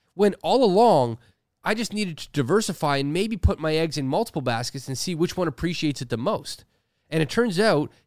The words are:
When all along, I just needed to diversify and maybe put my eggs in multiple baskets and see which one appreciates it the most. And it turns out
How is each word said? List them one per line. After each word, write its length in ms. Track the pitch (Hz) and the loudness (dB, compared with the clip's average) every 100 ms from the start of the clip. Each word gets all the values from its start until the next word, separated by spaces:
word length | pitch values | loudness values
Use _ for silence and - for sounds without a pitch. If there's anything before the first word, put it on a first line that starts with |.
| _ | _
When 180 | - 208 - | 0 2 2
all 220 | 160 233 | 2 4
along, 540 | 240 185 233 160 120 113 _ _ _ _ - | 4 6 6 6 2 -2 _ _ _ _ -4
I 60 | |
just 180 | 220 220 | -4 -4
needed 240 | 208 196 151 | -4 -4 -6
to 100 | - | -6
diversify 680 | 147 123 196 208 165 147 139 | -4 2 2 0 -2 -2 0
and 140 | 139 | 0
maybe 240 | 165 220 220 | -2 -2 2
put 220 | 190 165 | 0 2
my 160 | 156 | 0
eggs 240 | 156 165 139 | 0 -2 -2
in 80 | 131 | -2
multiple 340 | 160 233 156 | -2 -2 -4
baskets 460 | 127 117 123 139 127 | -4 -4 -6 -10 -8
and 100 | 135 | -6
see 200 | - 160 | -4 -2
which 200 | 170 - | -2 -2
one 120 | 170 | -4
appreciates 520 | 131 170 170 156 139 | -2 -4 -2 -4 -4
it 100 | 127 | -6
the 60 | 113 | -4
most. 480 | 147 214 147 - _ _ _ _ _ | -2 -4 -6 -14 _ _ _ _ _
And 100 | 160 | -2
it 80 | 156 | 0
turns 300 | - 240 170 | 0 0 2
out 320 | 220 175 147 _ | 2 2 0 _